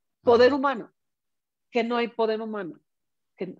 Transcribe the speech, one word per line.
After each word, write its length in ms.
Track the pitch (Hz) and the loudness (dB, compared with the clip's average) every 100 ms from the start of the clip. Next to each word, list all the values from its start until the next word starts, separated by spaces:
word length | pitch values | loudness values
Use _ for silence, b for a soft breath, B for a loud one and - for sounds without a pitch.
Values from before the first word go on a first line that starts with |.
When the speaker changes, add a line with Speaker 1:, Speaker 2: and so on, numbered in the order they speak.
| _ _ | _ _
Speaker 1:
poder 260 | - 233 247 | 2 6 6
Speaker 2:
Ajá. 80 | 277 | 4
Speaker 1:
humano, 360 | 277 247 - _ _ _ _ _ _ _ _ | -2 -4 -8 _ _ _ _ _ _ _ _
que 140 | 240 | -4
no 120 | 233 240 | -2 -2
hay 120 | 233 | -4
poder 320 | - 220 214 | -2 -2 -2
humano, 400 | 220 214 175 147 _ _ _ _ _ - | -6 -8 -10 -14 _ _ _ _ _ -14
que, 180 | 180 - | -12 -12